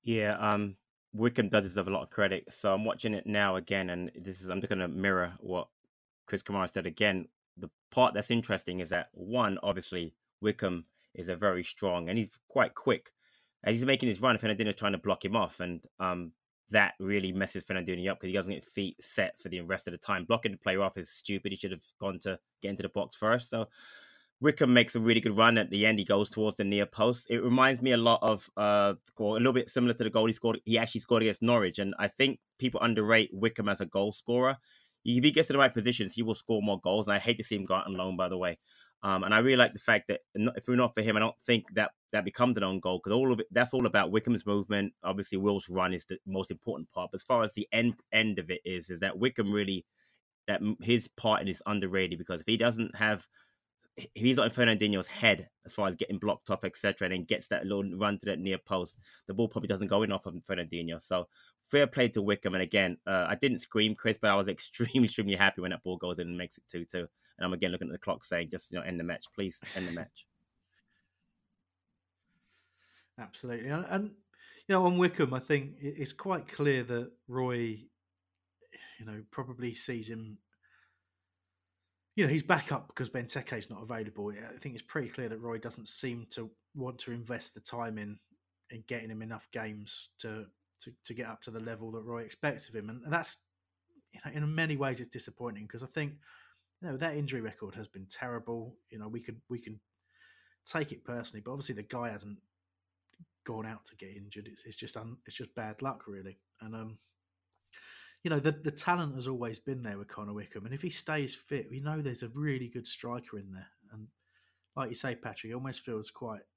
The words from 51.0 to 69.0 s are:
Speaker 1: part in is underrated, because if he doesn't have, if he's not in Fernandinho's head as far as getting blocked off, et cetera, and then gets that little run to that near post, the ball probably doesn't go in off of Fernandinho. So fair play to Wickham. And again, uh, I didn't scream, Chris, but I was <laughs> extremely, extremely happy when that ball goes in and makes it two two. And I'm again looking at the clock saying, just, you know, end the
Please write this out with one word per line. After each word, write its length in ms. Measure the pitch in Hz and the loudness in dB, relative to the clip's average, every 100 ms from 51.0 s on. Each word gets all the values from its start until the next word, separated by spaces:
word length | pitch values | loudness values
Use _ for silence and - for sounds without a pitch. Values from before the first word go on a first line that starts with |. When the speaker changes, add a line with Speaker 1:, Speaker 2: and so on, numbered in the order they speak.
| - | 2
Speaker 1:
part 360 | - 110 107 | -2 2 2
in 40 | 98 | 0
is 140 | 90 101 | -4 -2
underrated, 500 | 104 92 95 92 85 | -2 0 0 0 -4
because 240 | 85 87 | -6 -4
if 60 | 80 | 0
he 100 | 110 | 4
doesn't 380 | 117 113 113 - | 4 2 -4 2
have, 320 | 107 104 - _ _ _ _ _ _ - | 2 2 -6 _ _ _ _ _ _ -16
if 140 | - - | -14 2
he's 220 | 120 131 | 4 4
not 100 | 113 | 2
in 40 | |
Fernandinho's 540 | 123 117 110 107 98 87 | 4 4 4 2 2 -2
head 440 | - 110 90 - _ - | 4 4 4 -2 _ -12
as 60 | |
far 140 | - 95 | -2 -2
as 60 | |
getting 240 | 87 - 98 | -2 -4 -2
blocked 320 | 104 - - | 0 -2 -2
off, 140 | 95 | -4
et 120 | 101 - | -4 -2
cetera, 300 | 101 95 92 | -2 0 -2
and 80 | |
then 120 | 92 82 | -2 0
gets 200 | - - | -2 0
that 140 | 104 95 | -4 0
little 160 | 101 98 90 | -2 -2 0
run 220 | 104 101 | 0 0
to 80 | 101 | -2
that 140 | 82 | -2
near 180 | 95 92 | -2 -4
post, 400 | - 95 87 - - - - | -2 -4 -4 -10 -20 -18 -6
the 80 | 98 | 0
ball 120 | 113 | 0
probably 200 | 113 104 | 0 -2
doesn't 180 | 98 98 | -2 2
go 160 | 101 | 2
in 100 | 107 | 2
off 140 | 95 95 | -2 -6
of 80 | 82 - | -12 -6
Fernandinho. 500 | 95 80 85 82 82 | -6 -4 -6 -6 -8
So 280 | - 92 87 _ - _ _ | -2 -2 -2 _ -20 _ _
fair 160 | 143 143 | 4 6
play 240 | - 123 | 4 2
to 140 | 113 | 2
Wickham. 320 | 101 101 98 92 | 0 0 0 0
And 80 | |
again, 340 | 92 104 95 85 - | 2 4 2 0 0
uh, 220 | 95 85 | 0 2
I 60 | - | 2
didn't 240 | 139 117 | 2 0
scream, 340 | - 110 107 | -2 2 2
Chris, 240 | 107 113 107 | 2 0 2
but 120 | 107 | 4
I 40 | 101 | 4
was 120 | 98 | 2
<laughs> 100 | 87 | -4
extremely, 480 | - - 117 135 113 | -10 -2 2 4 4
extremely 300 | - 101 95 | 4 0 6
happy 260 | 98 - | 4 4
when 80 | 90 | -4
that 140 | 87 | -4
ball 140 | 92 90 | -6 -4
goes 200 | 90 87 | -4 -4
in 100 | 85 | -4
and 100 | 87 | -6
makes 180 | 90 - | -8 -12
it 60 | - | -12
two 180 | 87 85 | -10 -8
two. 220 | 90 85 _ _ - | -8 -8 _ _ -6
And 80 | 90 | -4
I'm 60 | |
again 200 | 90 92 | 0 0
looking 160 | 90 85 | -2 -6
at 20 | |
the 60 | 85 | -6
clock 260 | - 78 | -4 -4
saying, 240 | - 87 82 | -2 -4 -4
just, 220 | 90 - | -8 -8
you 60 | 90 | -8
know, 80 | 87 | -6
end 120 | |
the 60 | 87 | -6